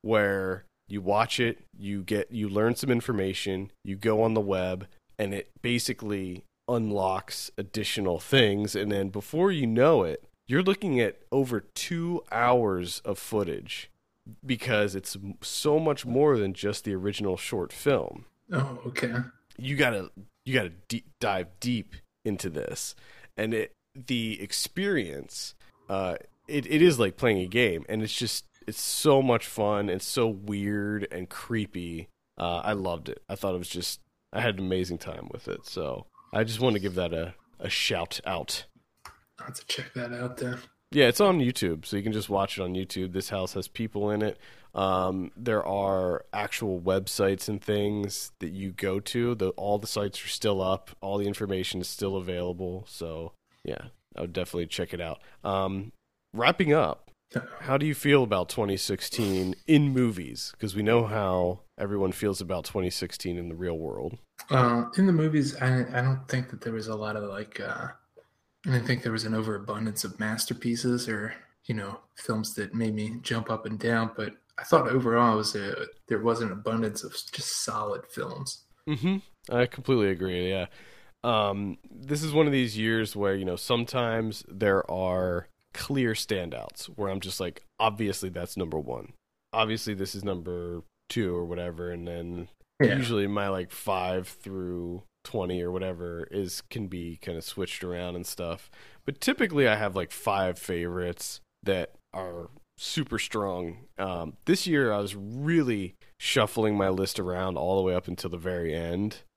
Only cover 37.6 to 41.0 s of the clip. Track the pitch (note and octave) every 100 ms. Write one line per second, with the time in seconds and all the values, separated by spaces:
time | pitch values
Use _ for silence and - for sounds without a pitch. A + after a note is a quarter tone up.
37.6 | F#2 - - F#2+ E2+ - - F2+ - -
38.6 | - _ _ _ - - _ _ - C3
39.6 | - - B2+ - A#2+ A#2+ B2 - B2 B2
40.6 | - _ _ D3